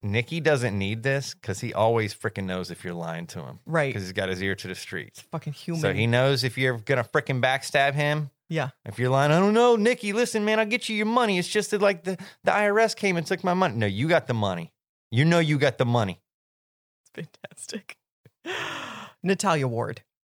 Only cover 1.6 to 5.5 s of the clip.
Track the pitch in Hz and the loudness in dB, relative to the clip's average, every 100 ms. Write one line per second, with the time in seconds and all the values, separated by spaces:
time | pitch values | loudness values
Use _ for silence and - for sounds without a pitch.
1.6 | 120 - 110 117 107 - 110 101 95 92 | -6 0 2 2 0 -4 -8 -6 -6 -6
2.6 | 87 85 90 87 85 82 85 - 67 65 | -6 -10 -10 -8 -8 -10 -10 -12 -14 -16
3.6 | - 160 143 107 92 98 95 92 98 95 | -6 -2 -2 -4 -6 -4 -4 -2 -4 -4
4.6 | - 90 - 90 - - - 165 156 | -8 -12 -10 -12 -12 -18 -14 -12 -10